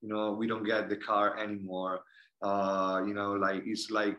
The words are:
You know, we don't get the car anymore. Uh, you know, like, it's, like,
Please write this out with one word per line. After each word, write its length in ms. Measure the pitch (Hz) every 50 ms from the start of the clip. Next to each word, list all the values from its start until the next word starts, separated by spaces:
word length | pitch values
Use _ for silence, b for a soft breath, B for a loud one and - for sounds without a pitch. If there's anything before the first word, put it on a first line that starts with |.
You 60 | -
know, 240 | 107 107 107 107 107
we 160 | 101 107 113
don't 160 | 113 113 110 107
get 220 | 104 113 107 104
the 80 | 98 101
car 420 | 101 - 110 110 104 104 104 101
anymore. 640 | 110 107 104 104 101 95 95 92 92 92 92 92 92 B B B B B B B -
Uh, 600 | - 101 101 101 98 98 98 95 95 95 95 95 95
you 80 | 104 101
know, 200 | 101 101 101 101
like, 300 | 98 98 95 98 95 90
it's, 260 | - 110 110 - -
like, 260 | 110 107 107 104 95